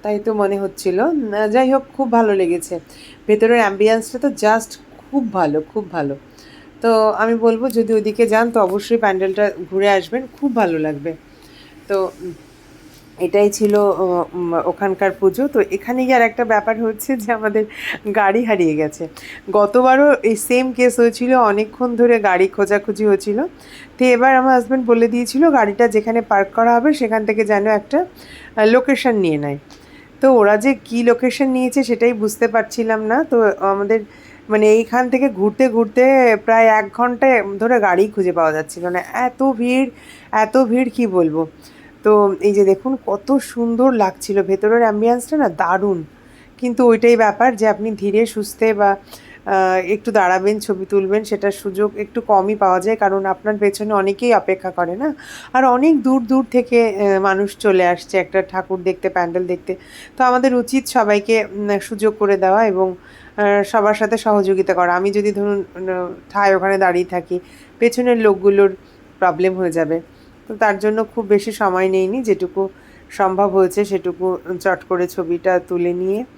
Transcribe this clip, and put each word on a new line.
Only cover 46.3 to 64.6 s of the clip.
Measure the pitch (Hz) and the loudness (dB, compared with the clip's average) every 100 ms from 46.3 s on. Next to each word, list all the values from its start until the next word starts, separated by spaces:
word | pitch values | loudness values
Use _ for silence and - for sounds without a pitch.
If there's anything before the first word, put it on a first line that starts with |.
| - - - | -20 -20 -8
কিন্তু | 247 233 247 | -4 2 4
ওইটাই | 226 240 240 | 6 4 4
ব্যাপার | 214 202 254 220 | 2 4 0 2
যে | 214 | 0
আপনি | 196 220 | 0 -4
ধীরে | 208 202 208 226 | -4 -2 0 0
সুস্থে | 220 208 - 220 | -4 -10 -2 -2
বা, | 208 202 196 - - - - - | 2 2 0 -8 -20 -20 -14 -2
আহ, | 196 185 185 180 | 0 2 0 -2
একটু | 208 233 | -4 0
দাঁড়াবেন, | 208 180 185 196 214 | 0 2 2 0 -2
ছবি | 202 190 190 | -4 -6 -2
তুলবেন, | 202 190 208 | -2 0 -2
সেটার | 214 202 202 | -2 -4 -4
সুযোগ | 196 202 190 208 208 | -4 -8 -4 -4 -4
একটু | 202 240 | -8 -8
কমই | 233 202 190 | 2 2 2
পাওয়া | 208 196 180 | 0 0 2
যায়, | 196 220 | 0 0
কারণ | 202 196 190 | 0 0 -4
আপনার | 185 214 214 | -4 -4 0
পেছনে | 202 202 214 | -2 -2 -2
অনেকেই | 208 190 196 240 | -2 -2 -2 2
অপেক্ষা | 214 - 190 185 | 2 0 -4 -4
করে | 180 170 190 | -4 -4 -4
না, | 302 294 - - - | -6 -8 -16 -20 -4
আর | 254 | 0
অনেক | 262 247 302 302 | 2 2 2 2
দূর | 254 262 226 | 2 0 0
দূর | 262 254 | -2 0
থেকে, | 247 247 233 226 | -2 2 0 2
আহ, | 196 202 190 | 0 0 2
মানুষ | 196 190 202 - | 2 0 -2 -2
চলে | 214 185 175 | 0 2 2
আসছে | 175 - 190 | 0 -2 -4
একটা | 180 190 | -2 -4
ঠাকুর | 190 190 185 185 | -2 -8 -6 -6
দেখতে, | 180 180 190 | -4 -4 -4
প্যান্ডেল | 185 170 175 180 | -2 -4 -4 -4
দেখতে। | 180 - 185 - - - - | -6 -8 -12 -12 -20 -20 -2
তো | |
আমাদের | 254 247 262 | 0 2 2
উচিত | 247 240 269 - | 0 -2 -4 -2
সবাইকে, | 254 208 208 202 226 | -2 2 0 0 -2
উম, | 208 196 208 202 | -2 -8 -4 -4
সুযোগ | - 208 214 214 | -4 -2 -2 0
করে | 202 196 | -2 0
দেওয়া | 185 202 226 | 2 2 2
এবং, | 185 190 180 - - - - | 0 -2 -4 -18 -20 -14 -2
আহ, | 202 202 | 0 0
সবার | 196 226 208 | 0 0 0
সাথে | 214 214 220 | 0 -2 -2
সহযোগিতা | 220 208 190 190 | 0 0 2 0